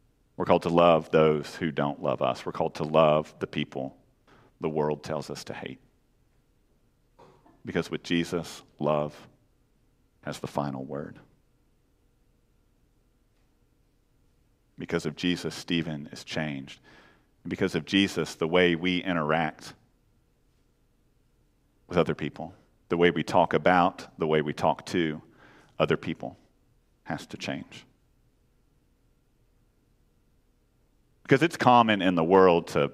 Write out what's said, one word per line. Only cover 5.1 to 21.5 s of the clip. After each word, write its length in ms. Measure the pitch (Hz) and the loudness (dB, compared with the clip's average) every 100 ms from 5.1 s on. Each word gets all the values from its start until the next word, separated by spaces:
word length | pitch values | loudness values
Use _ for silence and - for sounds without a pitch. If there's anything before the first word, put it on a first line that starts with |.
| 78 67 | -8 -8
us 140 | 71 | -12
to 100 | - | -12
hate. 240 | - - - _ _ _ _ _ _ _ _ _ _ _ _ _ _ - _ _ _ | -14 -14 -16 _ _ _ _ _ _ _ _ _ _ _ _ _ _ -20 _ _ _
Because 280 | - 87 - | -6 -4 -4
with 100 | 78 | -8
Jesus, 600 | - 87 82 87 80 - - - | -2 -2 -2 -6 -8 -14 -20 -6
love 340 | 73 76 73 - - _ _ _ _ _ _ _ _ _ | -2 -2 -4 -10 -20 _ _ _ _ _ _ _ _ _
has 180 | - 69 | -14 -10
the 80 | - | -8
final 360 | 71 71 65 | -6 -6 -8
word. 360 | 67 71 78 - - _ _ _ _ _ _ _ _ _ _ _ _ _ _ _ _ _ _ _ _ _ _ _ _ _ _ _ _ _ _ _ _ _ _ - | -10 -12 -12 -18 -20 _ _ _ _ _ _ _ _ _ _ _ _ _ _ _ _ _ _ _ _ _ _ _ _ _ _ _ _ _ _ _ _ _ _ -16
Because 300 | 87 85 80 | -4 -2 -2
of 80 | |
Jesus, 400 | 73 90 87 80 | -2 -2 -2 -4
Stephen 540 | - - 85 80 76 73 | -10 -2 -2 -2 -8 -12
is 140 | - | -16
changed. 560 | - - 78 69 67 - _ - - _ _ _ | -10 -6 -6 -8 -12 -20 _ -20 -20 _ _ _
And 60 | 85 | -10
because 240 | 90 95 | -4 -2
of 100 | 85 | -2
Jesus, 520 | 76 98 98 - 78 - | 0 2 2 0 -6 -4
the 100 | 82 | 0
way 300 | 90 90 82 | 4 4 2
we 260 | 90 90 | -2 -2
interact 720 | 95 87 76 80 78 - - - _ _ _ _ _ _ _ _ _ _ _ _ _ _ _ _ _ | -2 -2 0 -2 -2 -8 -18 -20 _ _ _ _ _ _ _ _ _ _ _ _ _ _ _ _ _